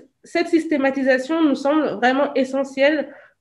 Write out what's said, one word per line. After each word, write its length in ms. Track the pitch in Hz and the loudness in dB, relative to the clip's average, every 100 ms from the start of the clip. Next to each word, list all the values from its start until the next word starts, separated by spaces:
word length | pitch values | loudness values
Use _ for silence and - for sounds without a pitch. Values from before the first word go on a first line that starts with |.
| - _ | -18 _
cette 240 | - 339 339 | -6 -4 0
systématisation 920 | 330 320 302 269 269 262 262 269 330 | 0 0 0 0 0 0 0 0 0
nous 120 | 311 | 2
semble 320 | 262 277 311 247 | 2 0 0 0
vraiment 420 | 196 240 262 277 | 0 0 2 0
essentielle 720 | 269 254 269 269 - 277 302 - - - _ | -2 -2 -2 -4 0 2 2 -4 -12 -20 _